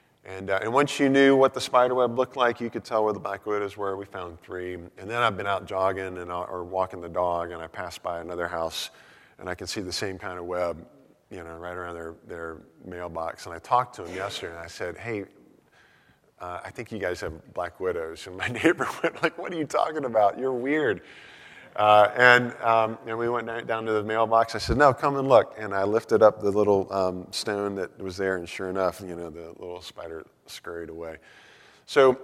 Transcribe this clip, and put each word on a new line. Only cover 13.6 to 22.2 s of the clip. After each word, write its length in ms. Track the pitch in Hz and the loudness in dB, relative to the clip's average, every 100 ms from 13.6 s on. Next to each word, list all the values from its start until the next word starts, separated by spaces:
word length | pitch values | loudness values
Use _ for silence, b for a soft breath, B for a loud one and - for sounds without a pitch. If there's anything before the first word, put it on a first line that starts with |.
| - 123 123 - | -2 -2 -2 -8
to 100 | 85 | -12
him 100 | 90 | -8
yesterday, 380 | 98 - 90 | -8 -8 -10
and 100 | 85 | -12
I 40 | 85 | -14
said, 280 | - 90 82 | -8 -8 -8
"Hey, 280 | 117 107 98 - _ _ _ b b b b b _ _ | -8 -8 -8 -16 _ _ _ b b b b b _ _
uh, 220 | 90 87 | -12 -12
I 60 | 92 | -12
think 240 | 107 113 | -12 -10
you 60 | 110 | -6
guys 200 | 92 90 | -4 -4
have 340 | 90 80 - | -6 -10 -12
black 280 | - 87 - | -8 -8 -4
widows." 440 | 92 85 80 82 98 | -4 -2 -6 -10 -14
And 100 | 92 | -8
my 100 | 113 | -6
<laughs> 160 | 120 | 0
neighbor 240 | 160 170 123 - | 2 2 -2 -4
went 180 | 165 - | -4 -2
like, 160 | 165 - | -4 -4
"What 140 | - | -8
are 60 | 170 | -6
you 80 | 147 | -2
talking 400 | - - 156 131 | 0 0 -2 0
about? 340 | 113 101 - | 4 4 2
You're 140 | 131 | -2
weird." 480 | 127 131 151 135 90 B B B B B B B - | -2 -2 0 0 -2 B B B B B B B 2
Uh, 360 | 107 107 104 | 8 8 8
and, 380 | - | 8